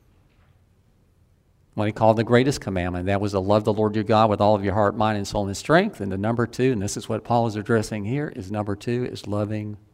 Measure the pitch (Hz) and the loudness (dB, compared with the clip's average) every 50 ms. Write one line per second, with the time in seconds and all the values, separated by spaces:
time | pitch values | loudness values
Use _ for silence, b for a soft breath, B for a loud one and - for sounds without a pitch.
0 | _ _ _ _ _ _ _ _ _ _ _ _ _ _ _ _ _ _ _ _ | _ _ _ _ _ _ _ _ _ _ _ _ _ _ _ _ _ _ _ _
1 | _ _ _ _ _ _ _ _ _ _ _ _ _ _ _ - 107 104 107 - | _ _ _ _ _ _ _ _ _ _ _ _ _ _ _ -2 -2 -2 0 4
2 | 110 110 113 107 117 - 120 120 131 139 139 - - - 95 92 87 90 90 87 | 4 4 4 4 2 4 4 4 4 4 0 -2 -4 -4 -4 -2 -2 -2 -4 -4
3 | 90 95 98 98 101 104 92 98 92 98 104 110 104 110 104 101 107 107 104 110 | -2 0 0 0 0 0 0 -2 2 2 2 2 4 2 2 2 0 0 0 -2
4 | 107 92 113 107 110 110 104 98 104 104 107 101 98 98 90 107 107 101 101 113 | 0 2 4 4 4 4 4 4 4 4 4 2 2 0 0 2 2 2 2 2
5 | 110 110 107 104 98 - - 107 101 98 98 - - - 147 170 196 220 - - | 0 0 0 -2 -4 -4 -4 -4 -4 -4 -6 -6 0 2 4 4 4 2 -2 -6
6 | 98 101 95 95 101 110 117 117 117 113 - - 127 131 131 107 95 101 - 123 | -6 -4 -4 -2 -2 -2 0 0 -2 -2 -2 0 0 0 0 0 -2 -4 -6 -8
7 | 110 - 117 110 - - 120 120 117 117 104 107 101 - 117 110 107 - 113 107 | -6 -6 -6 -6 -2 0 0 2 2 0 -2 -4 -2 0 0 0 0 -2 -4 -6
8 | 101 101 123 143 147 - - - 95 92 101 104 104 98 101 98 - - 120 123 | -4 -4 -4 -4 -4 -6 -8 -10 -10 -6 -6 -4 -4 -4 -6 -6 -4 -4 -4 -4
9 | 123 - - - - 101 101 104 104 104 107 107 107 107 104 101 - _ | -4 -6 -8 -10 -8 -6 -4 -2 -2 -2 -4 -6 -6 -8 -10 -14 -18 _